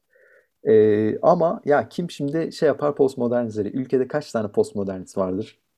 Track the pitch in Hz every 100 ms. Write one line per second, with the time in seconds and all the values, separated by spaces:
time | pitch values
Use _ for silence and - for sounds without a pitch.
0 | _ _ _ _ _ _ - 110 107 104
1 | 107 - 143 175 165 214 139 143 117 -
2 | 175 - 143 160 160 - 156 143 147 147
3 | 135 131 120 120 117 107 101 135 131 131
4 | 127 147 - 117 107 113 104 104 95 95
5 | 90 - 92 92 110 _ _